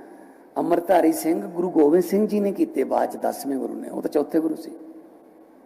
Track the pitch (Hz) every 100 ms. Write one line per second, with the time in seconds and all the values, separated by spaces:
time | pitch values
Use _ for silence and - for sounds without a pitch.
0 | - - - - - - 160 170 - 175
1 | 160 160 156 185 196 175 180 160 147 175
2 | 175 196 214 208 202 190 165 - 123 120
3 | 117 110 113 113 135 135 117 110 - -
4 | - 151 143 160 160 156 - - - -
5 | - - - - - -